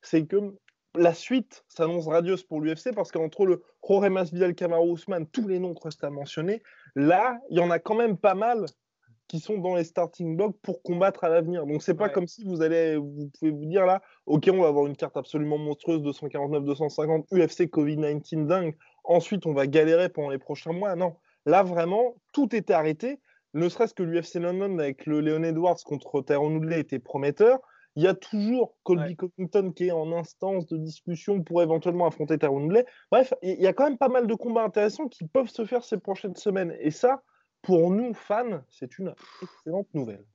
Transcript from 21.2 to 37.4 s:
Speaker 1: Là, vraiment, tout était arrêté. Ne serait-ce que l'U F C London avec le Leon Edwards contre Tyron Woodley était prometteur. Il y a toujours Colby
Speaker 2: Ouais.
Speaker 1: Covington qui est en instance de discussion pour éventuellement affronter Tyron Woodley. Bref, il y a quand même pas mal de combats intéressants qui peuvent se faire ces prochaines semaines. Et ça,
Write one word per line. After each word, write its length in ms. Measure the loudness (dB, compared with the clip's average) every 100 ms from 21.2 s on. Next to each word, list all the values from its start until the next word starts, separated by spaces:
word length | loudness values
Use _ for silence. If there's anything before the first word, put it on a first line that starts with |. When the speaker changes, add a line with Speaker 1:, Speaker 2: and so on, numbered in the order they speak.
| _ _ 4
Speaker 1:
Là, 180 | 4
vraiment, 520 | 4 0 0 2 0 -2 _
tout 200 | -2 0
était 200 | 0 2
arrêté. 480 | 2 2 -2 -6 -8 _ _ _
Ne 160 | -2 -2
serait-ce 240 | 0 -2
que 100 | 0
l'U 180 | -2 -2
F 40 | -4
C 140 | -6
London 380 | -4 -2 -4 -2
avec 260 | -4 -4 -4
le 160 | 0
Leon 220 | 0 0
Edwards 360 | -2 0 0 0 -4
contre 360 | -10 -4 -6
Tyron 320 | 0 0 2 0
Woodley 260 | -2 -2
était 180 | -4 -6
prometteur. 640 | -6 -4 -4 4 6 6 0 _ _ 0
Il 80 |
y 40 | 2
a 60 |
toujours 640 | 2 -4 -4 0 0 0 _
Colby 280 | 0 0 0
Speaker 2:
Ouais. 40 | -6
Speaker 1:
Covington 560 | -8 -8 -2 0 -2
qui 160 | -2 -2
est 40 |
en 200 | -2 -4
instance 540 | -6 -8 _ -4 -4 -4
de 80 | -6
discussion 680 | -8 -10 -10 -8 -2 -2
pour 200 | 0 2
éventuellement 440 | 2 2 0 0 0
affronter 320 | 0 -2 0
Tyron 260 | 2 0
Woodley. 220 | 2 2 2 -6 _
Bref, 240 | 4 4 0
il 180 | -4 2
y 60 | 2
a 40 |
quand 140 | 4 0
même 120 | 2
pas 120 | 2
mal 180 | 2 2
de 60 |
combats 320 | -2 -2 -2 0
intéressants 420 | 0 0 -2 -10
qui 160 | -8 -2
peuvent 240 | -2 -2
se 140 | -4
faire 220 | -4 -4 -2
ces 140 | -6
prochaines 360 | -6 -8 -8 -6
semaines. 400 | -2 -2 -4 -2
Et 100 | -4
ça, 320 | 2 2 2 _ _